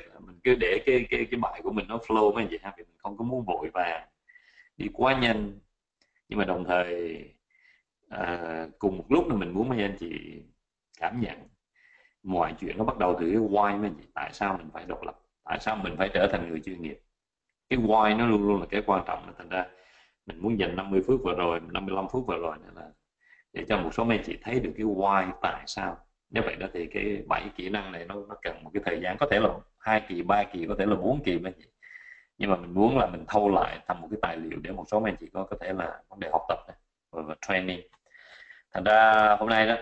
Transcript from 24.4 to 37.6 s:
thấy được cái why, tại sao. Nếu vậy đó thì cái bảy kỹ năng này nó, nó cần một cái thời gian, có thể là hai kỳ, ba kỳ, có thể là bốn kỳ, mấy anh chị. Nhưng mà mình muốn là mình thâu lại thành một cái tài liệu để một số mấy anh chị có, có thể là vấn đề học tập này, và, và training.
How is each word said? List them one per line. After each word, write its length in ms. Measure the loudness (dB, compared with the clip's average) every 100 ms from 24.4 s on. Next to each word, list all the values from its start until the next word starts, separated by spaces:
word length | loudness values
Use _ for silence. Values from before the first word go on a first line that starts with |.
thấy 180 | -4 -2
được 120 | -2 -4
cái 100 | -2
why, 460 | 0 2 2 0 -4
tại 200 | -4 -4 -8
sao. 320 | -8 -6 -8 _ _ _
Nếu 120 | -2
vậy 140 | -2 -4
đó 100 | -8
thì 140 | -6 -6
cái 360 | -4 -4 -4 -2
bảy 220 | -2 -2 -10
kỹ 120 | -6
năng 240 | -6 -6
này 120 | -12
nó, 100 | -10 -12 -12
nó 60 | -10
cần 220 | -10 -10
một 60 | -8
cái 80 | -6 -4
thời 140 | -4
gian, 160 | -4 -2
có 60 | 2
thể 100 | 4
là 80 | 2 0 -12 _
hai 240 | 0 0 0
kỳ, 140 | -6
ba 220 | 2 2
kỳ, 220 | 2 -4 -6
có 60 | 0
thể 80 | 2
là 100 | 2
bốn 260 | 2 0
kỳ, 140 | 0 -2
mấy 140 | -4
anh 80 | -10
chị. 80 | -20 _ -20 -20 -20 -20 _ -6
Nhưng 120 | 0
mà 60 | 0
mình 180 | 0
muốn 240 | 4 4 4
là 80 | 2
mình 180 | -2 -2
thâu 200 | 2 4
lại 300 | 4 2 -4 -8
thành 140 | -8
một 80 | -6
cái 80 | -4
tài 140 | -4 -4
liệu 220 | -8 -10
để 100 | -10
một 120 | -10 -2
số 100 | 0
mấy 100 | 0
anh 60 | -4
chị 60 | -8
có, 120 | -10
có 120 | -8 -8
thể 120 | -6
là 300 | -4 -6 -8 _
vấn 120 | -10
đề 80 | -2
học 100 | -2 -2
tập 100 | -6 -6
này, 80 | -20 _ _ _
và, 120 | -12
và 120 | -10 -10
training. 400 | -2 -2